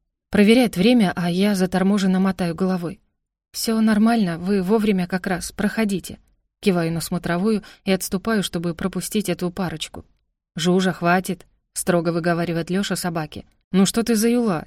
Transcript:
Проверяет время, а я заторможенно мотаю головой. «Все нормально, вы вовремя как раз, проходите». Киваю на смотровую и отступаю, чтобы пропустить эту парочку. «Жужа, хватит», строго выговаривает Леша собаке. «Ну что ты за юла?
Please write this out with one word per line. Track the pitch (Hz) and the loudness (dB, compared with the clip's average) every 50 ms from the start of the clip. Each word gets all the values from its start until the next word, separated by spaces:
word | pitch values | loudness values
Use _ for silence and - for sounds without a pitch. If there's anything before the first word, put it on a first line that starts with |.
| _ _ _ _ _ _ | _ _ _ _ _ _
Проверяет | - 202 202 202 226 254 247 208 - | 2 4 6 6 6 6 4 2 2
время, | 175 180 240 254 240 202 175 - | 2 4 4 6 6 4 2 0
а | 185 170 175 | -2 -2 -2
я | 170 185 196 208 208 | 0 0 0 0 2
заторможенно | 185 185 180 - 185 185 190 208 202 190 190 185 185 | 2 0 0 0 2 2 2 2 2 2 2 2 2
мотаю | 190 190 185 - 180 170 165 | 2 0 0 -2 -4 -4 -2
головой. | 165 190 185 185 180 175 156 - - _ _ _ _ _ _ _ _ _ _ | -2 -2 -2 -2 -2 -4 -6 -10 -12 _ _ _ _ _ _ _ _ _ _
«Все | - - - 226 226 220 | -12 -6 -4 -2 0 2
нормально, | 220 220 214 208 220 226 233 233 202 175 165 165 | 2 4 4 4 4 4 4 2 0 0 -2 -4
вы | 175 190 208 196 | -4 -2 -2 0
вовремя | 180 180 220 226 208 220 196 185 175 175 | 2 2 2 2 2 2 0 0 0 -2
как | 190 180 - 196 | -4 -4 -4 -4
раз, | 185 170 - - | -4 -4 -6 -10
проходите». | - - 190 202 - - 220 202 202 165 - - - - _ _ _ _ _ _ _ _ | -6 -4 -4 -2 0 0 -2 -2 -2 -4 -6 -10 -16 -18 _ _ _ _ _ _ _ _
Киваю | - 202 180 175 165 165 | -2 0 0 2 0 -2
на | 165 165 | -2 -4
смотровую | - - 180 175 - - 170 170 190 226 220 196 - - - - _ | -6 -4 -6 -6 -4 -2 -2 0 0 0 0 -2 -4 -8 -18 -10 _
и | 196 | -2
отступаю, | 190 185 - - - 185 - 226 226 208 175 | -2 -2 -2 -4 -6 -4 -4 -2 -2 -2 -2
чтобы | - - 170 170 175 165 | -2 -6 -4 -4 -4 -6
пропустить | - - 190 - 185 175 - - 214 196 - | -4 -6 -6 -4 -6 -8 -4 -4 -2 -2 -2
эту | 170 - 180 180 | -4 -4 -4 -6
парочку. | 180 - 180 160 160 156 - - - 85 - _ _ _ _ _ _ _ _ _ _ | -4 -4 -6 -6 -6 -8 -10 -12 -12 -16 -20 _ _ _ _ _ _ _ _ _ _
«Жужа, | 165 156 180 175 190 185 185 | -2 0 2 2 4 2 0
хватит», | 165 - 175 170 175 190 185 - 180 - - _ _ _ _ _ _ | -2 0 0 2 2 2 0 -2 -8 -10 -12 _ _ _ _ _ _
строго | - - 196 180 175 160 170 | -6 -2 0 0 0 0 0
выговаривает | 165 170 160 175 170 165 170 170 165 165 165 170 | -2 -2 0 0 0 0 -2 -2 -2 -4 -4 -4
Леша | 175 196 202 - 185 | -4 -4 -2 -2 -4
собаке. | - - 180 165 170 156 - - - - _ _ _ _ _ | -4 -4 -4 -4 -4 -6 -8 -10 -16 -18 _ _ _ _ _
«Ну | - 185 202 | 2 2 2
что | - - 226 220 | 4 2 0 0
ты | 240 233 | 0 0
за | 208 220 233 | 2 2 2
юла? | 240 247 240 220 175 151 - | 2 2 2 0 -2 -2 -4